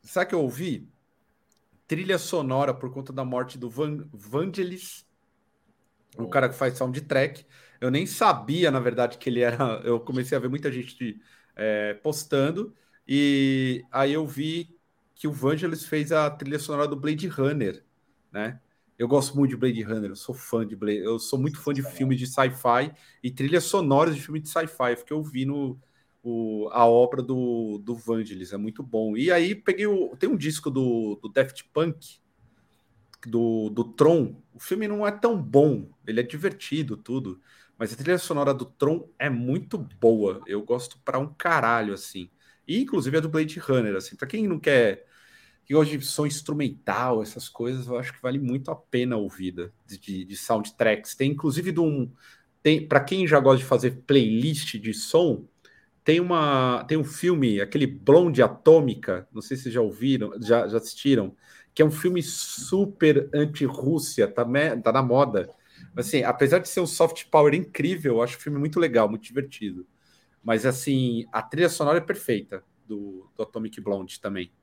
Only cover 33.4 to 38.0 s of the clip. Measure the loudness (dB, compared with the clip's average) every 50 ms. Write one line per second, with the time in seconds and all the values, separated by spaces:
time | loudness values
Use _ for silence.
33.4 | 0 2 0 0 -2 -2 -2 -4 -4 -4 0 4 4 6 6 4 2 -2 -6 -14
34.4 | _ _ _ -20 -6 -6 -4 -4 -2 -4 -2 -2 -2 -2 -2 0 0 0 2 0
35.4 | -4 4 6 6 6 6 2 0 -6 -12 _ _ _ -4 -2 -2 -2 -2 -6 -4
36.4 | -4 -4 -4 -6 -8 -6 -4 -4 -4 -4 -8 -12 -8 -8 -8 -6 -6 -8 -12 -12
37.4 | _ _ _ _ _ _ _ _ -8 -8 -8 -6